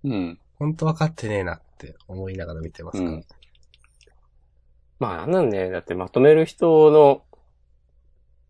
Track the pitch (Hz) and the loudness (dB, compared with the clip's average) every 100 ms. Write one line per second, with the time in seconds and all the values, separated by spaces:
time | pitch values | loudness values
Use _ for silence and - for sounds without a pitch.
0 | 139 104 85 85 _ - 147 160 156 160 | -8 -6 -8 -12 _ -8 -8 -4 -4 -2
1 | 160 - 110 104 90 82 _ _ - - | -4 -6 -8 -6 -6 -10 _ _ -20 -20
2 | - 95 95 95 85 80 82 - 82 98 | -18 -14 -12 -12 -12 -12 -14 -16 -12 -8
3 | 87 78 - - _ _ _ _ _ _ | -8 -8 -16 -20 _ _ _ _ _ _
4 | _ _ _ _ _ _ _ _ _ - | _ _ _ _ _ _ _ _ _ -10
5 | 117 85 104 185 135 98 92 90 - 90 | -8 -6 -4 -2 0 -2 -6 -8 -8 -8
6 | 92 123 139 156 160 - 170 156 156 151 | -4 4 6 6 2 -2 2 6 6 8
7 | 143 135 _ _ _ _ _ _ _ _ | 6 4 _ _ _ _ _ _ _ _
8 | _ _ _ _ | _ _ _ _